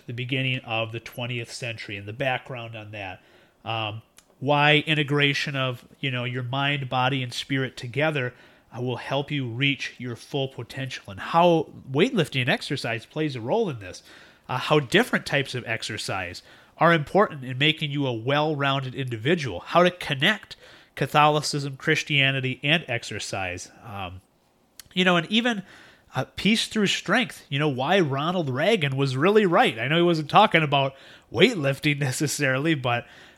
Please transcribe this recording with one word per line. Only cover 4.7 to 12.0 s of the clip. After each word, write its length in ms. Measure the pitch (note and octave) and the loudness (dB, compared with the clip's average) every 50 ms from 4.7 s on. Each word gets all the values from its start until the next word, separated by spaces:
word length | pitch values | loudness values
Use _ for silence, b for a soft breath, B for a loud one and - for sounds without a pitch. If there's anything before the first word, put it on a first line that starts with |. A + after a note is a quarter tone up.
| D3+ D3+ C#3+ | 6 4 4
integration 720 | D#3+ D#3 D3+ D3+ C3 D3 C#3+ C#3+ C#3+ C#3+ - - D#3 C#3 | 2 0 0 0 0 0 2 2 2 0 0 -4 -4 -4
of, 280 | C3+ C3 C3 B2 - - - - _ | -4 -4 -4 -4 -8 -12 -20 -10 _
you 100 | - C#3 | -6 -4
know, 140 | B2+ B2 B2 | -4 -4 -4
your 180 | B2 B2 C3 | -6 -6 -6
mind, 460 | B2 A#2+ C3 C#3 C#3 C#3 C#3+ C#3+ C3+ B2 | -6 -4 -2 -2 0 0 0 -2 -2 -2
body, 340 | C3+ B2+ B2+ C3 C#3 C3 | 0 2 2 2 0 0
and 100 | B2+ A#2+ | -4 -6
spirit 440 | - - - - C#3 C3+ C3 B2 - | -8 -8 -4 -2 -2 -2 -2 -2 -6
together, 560 | - - A#2+ A2 C#3 D3+ D#3+ D3+ C#3 B2 A#2+ b b b b b b b b - | -10 -12 -6 -4 -2 0 0 0 -2 -4 -4 b b b b b b b b -10
uh, 60 | A2 | -8
will 160 | A#2+ B2+ A#2+ | -6 -4 -4
help 340 | A#2 - - C#3 C#3+ C#3+ - | -6 -6 -4 -4 -4 -2 -2
you 160 | D3 C#3+ C3 | -4 -4 -4
reach 480 | A#2+ A2+ B2 C#3+ C#3 C#3 - - - - - | -4 -2 0 0 0 0 -2 -6 -10 -10 -10
your 180 | B2 B2 A#2 | -10 -10 -10
full 320 | - - - - C#3 C3+ C3+ | -12 -10 -6 -4 -4 -4 -4
potential, 640 | - - A#2 - - B2+ C3+ C3 - - - G2+ | -6 -10 -14 -12 -10 -10 -10 -8 -10 -12 -14 -14
and 100 | G2 G2 | -14 -12
how 480 | - - - E3 F3 F3+ E3 D#3+ - - - A2+ - C3+ | -6 0 4 6 6 6 6 4 2 -2 -8 -16 -10 -4
weightlifting 500 | C3 C#3+ | 0 2